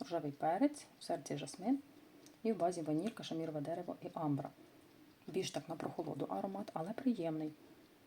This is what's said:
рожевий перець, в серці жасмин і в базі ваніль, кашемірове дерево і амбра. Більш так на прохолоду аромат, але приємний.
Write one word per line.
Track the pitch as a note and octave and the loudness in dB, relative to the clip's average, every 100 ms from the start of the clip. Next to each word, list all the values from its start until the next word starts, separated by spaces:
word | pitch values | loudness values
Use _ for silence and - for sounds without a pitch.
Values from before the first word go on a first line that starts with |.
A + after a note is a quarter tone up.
рожевий | - E3+ D3 | -2 0 0
перець, | C#3+ D#3 F3+ C#4+ D4 - - | 0 2 4 4 2 -10 -16
в | |
серці | - E3+ - D3 | -4 -4 -2 -4
жасмин | D3 - G3 C#4 - - - - - - | -4 -4 2 2 0 -18 -20 -20 -20 -2
і | A3 | 0
в | G3+ | 4
базі | E3+ F3+ | 4 2
ваніль, | D#3 D3+ G3+ | 2 2 2
кашемірове | - D#3 E3 D#3+ D3+ | -4 -4 -2 -2 -2
дерево | C#3+ F3 F3 D#3+ | -2 -2 -4 -6
і | F3 | -6
амбра. | - D#3 C#3 C#3 - - - - - - - - | -2 2 2 0 -8 -20 -20 -20 -20 -20 -16 -4
Більш | F3 F#3 | -2 0
так | D#3+ D3 | -2 -4
на | - | -4
прохолоду | E3+ - D#3+ C#3+ | -2 -2 -4 -2
аромат, | - G3 G3 G3 G#3+ | -2 0 0 -2 -4
але | F3+ E3 | -4 -4
приємний. | A#3 C4 G#3+ E3 D#3 D#3 D3 - - - - | 0 2 4 2 0 -2 -6 -16 -20 -20 -20